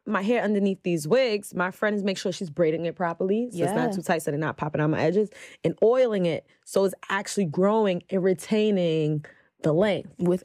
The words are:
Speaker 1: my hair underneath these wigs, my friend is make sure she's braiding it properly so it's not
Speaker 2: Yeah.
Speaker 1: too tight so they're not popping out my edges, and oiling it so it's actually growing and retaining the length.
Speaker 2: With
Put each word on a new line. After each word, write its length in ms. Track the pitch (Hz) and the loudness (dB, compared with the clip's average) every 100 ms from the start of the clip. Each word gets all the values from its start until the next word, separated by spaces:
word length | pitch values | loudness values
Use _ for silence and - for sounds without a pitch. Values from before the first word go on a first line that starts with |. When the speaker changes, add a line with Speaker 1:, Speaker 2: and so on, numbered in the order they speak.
| - | -4
Speaker 1:
my 160 | 202 | -2
hair 220 | 190 240 | 0 0
underneath 400 | 190 208 196 190 | 2 2 0 0
these 240 | 180 170 151 | -2 -2 2
wigs, 460 | 240 254 208 - 175 | 2 2 0 -4 -4
my 160 | 185 | -4
friend 240 | 185 214 208 | -2 -2 0
is 80 | |
make 140 | 190 185 | -2 -2
sure 160 | 196 | -4
she's 160 | 170 180 | -6 -6
braiding 360 | 147 160 160 170 | 0 2 2 -4
it 100 | 160 | -4
properly 520 | 175 170 190 214 247 | -4 -2 0 0 -2
so 140 | 180 | -2
it's 80 | 170 | -2
not 160 | 208 240 | 0 -2
Speaker 2:
Yeah. 40 | 190 | -2
Speaker 1:
too 60 | |
tight 220 | 165 165 | -2 -2
so 80 | 156 | -2
they're 60 | 143 | -2
not 180 | 151 - | -4 -4
popping 240 | 151 156 | -4 0
out 80 | 156 | 0
my 100 | 120 | 2
edges, 280 | 156 185 208 - - - | 2 2 0 -4 -20 -6
and 100 | 165 165 | -6 2
oiling 440 | 214 254 254 208 175 | 2 4 2 2 0
it 200 | 147 - _ - | -2 -6 _ -4
so 180 | 196 | 0
it's 120 | 196 - - | 0 -2 -6
actually 360 | 196 208 - 180 | -6 -4 -2 -2
growing 580 | 143 196 220 208 175 - | 0 2 2 2 -2 -2
and 120 | 190 | 0
retaining 1000 | 185 190 - 220 214 196 170 160 151 151 151 - _ _ | 0 0 0 0 2 2 2 2 0 -2 -4 -16 _ _
the 100 | 165 | 0
length. 380 | 156 214 175 - - | 2 2 0 -6 -2
Speaker 2:
With 240 | 175 185 | 0 0